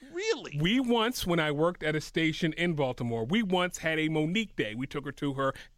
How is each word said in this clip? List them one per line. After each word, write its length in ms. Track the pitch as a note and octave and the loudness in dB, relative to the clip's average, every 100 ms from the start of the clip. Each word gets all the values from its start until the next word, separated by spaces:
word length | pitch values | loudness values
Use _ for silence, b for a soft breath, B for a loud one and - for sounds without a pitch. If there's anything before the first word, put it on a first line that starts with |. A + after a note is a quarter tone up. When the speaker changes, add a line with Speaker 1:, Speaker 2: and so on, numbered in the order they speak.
| C4+ | -12
Speaker 1:
Really? 440 | E4 A4 D#4+ D3 D3 | -6 -2 -2 -4 -2
Speaker 2:
We 220 | E3 B3 | 2 2
once, 440 | B3 A#3 A3 B3 F3+ | 4 2 2 0 0
when 140 | E3+ | 2
I 120 | D3+ | 2
worked 320 | D3 E3+ F3+ | 2 2 2
at 120 | D#3 D3+ | -2 -2
a 60 | |
station 500 | - E3+ D#3+ D#3 E3 | -2 0 0 2 -2
in 200 | D#3+ F3 | 0 0
Baltimore, 500 | D3+ C3 B2+ A#2+ A2+ | 2 0 0 -2 -2
we 200 | A2+ G#3 | 2 2
once 340 | G#3 F3+ F3+ - | 2 2 0 -2
had 200 | F#3 D#3+ | -2 0
a 120 | D#3 | 2
Monique 480 | D#3 D#3 G3 G#3+ - | 2 2 0 -2 -4
day. 180 | A2+ A2 | -4 -4
We 100 | C#3 | -6
took 200 | D3 C#3 | -6 -8
her 60 | |
to 200 | - C#3+ C3+ | -4 -4 0
her 180 | C3+ B B | -2 B B